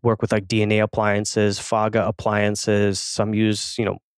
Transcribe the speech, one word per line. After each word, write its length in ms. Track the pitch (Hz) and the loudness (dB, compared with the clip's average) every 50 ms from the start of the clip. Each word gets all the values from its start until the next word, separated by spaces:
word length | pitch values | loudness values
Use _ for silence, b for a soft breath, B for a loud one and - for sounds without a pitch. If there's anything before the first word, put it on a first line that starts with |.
work 200 | - 120 110 - | 0 0 0 0
with, 80 | - 110 | 0 0
like, 140 | 113 107 98 | 0 -2 -2
D 160 | 92 113 110 | 0 0 0
N 80 | 104 104 | 2 2
A 60 | 107 107 | 2 2
appliances, 800 | 107 104 - - 107 104 101 104 104 - - 110 104 104 98 - | 2 0 0 0 0 2 2 0 -2 -2 0 0 2 2 0 -2
Faga 480 | - - - 110 107 110 104 113 92 | -4 -2 0 0 0 2 2 0 0
appliances. 960 | 82 85 - - 110 107 104 104 104 104 - - - 104 101 104 101 98 95 | 0 -2 -4 -2 -2 0 2 2 0 0 -2 0 0 2 2 2 2 0 -2
Some 340 | - - - - 107 107 107 | -6 -6 -4 -2 -2 0 0
use, 420 | 107 110 107 104 101 - - - | 0 2 0 0 -2 -6 -6 -4
you 80 | - 113 | -4 -2
know, 140 | 95 90 - _ _ _ | -2 -4 -6 _ _ _